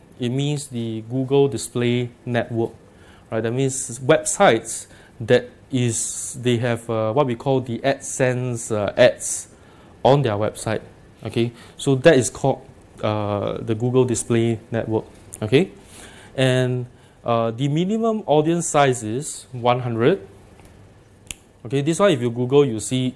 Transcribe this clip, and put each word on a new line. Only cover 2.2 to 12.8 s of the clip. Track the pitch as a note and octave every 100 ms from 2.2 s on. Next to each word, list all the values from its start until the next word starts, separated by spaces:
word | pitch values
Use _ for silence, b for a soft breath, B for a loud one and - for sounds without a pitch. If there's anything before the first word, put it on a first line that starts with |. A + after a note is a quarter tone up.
| B2+
Network, | A#2+ - A2+ A2+ - - B B B B
right? | A2+
That | A2+
means | B2 C3+ - - B2
websites | C3 D#3 - - F#3+ A2+ - - - B B -
that | A2 B2 - - -
is, | C3 A#2+ A2 - - - C3
they | B2 A#2
have, | B2 A#2 -
uh, | A2+ A2
what | C3 C3+
we | A#2
call | C#3 C3+
the | C3 A#2
AdSense, | C3+ C#3 - - B2+ B2 B2+ A#2 -
uh, | G#2+ G2 -
ads | B2+ - - - - B B B B B
on | A#2+ C#3+
their | B2
website. | G2+ G#2+ - A2+ G#2+ - - - -
Okay, | G#2+ A#2 A#2+ B B B
so | C#3
that | C3 E3 C#3
is | A2+
called, | - C3+ A#2 - -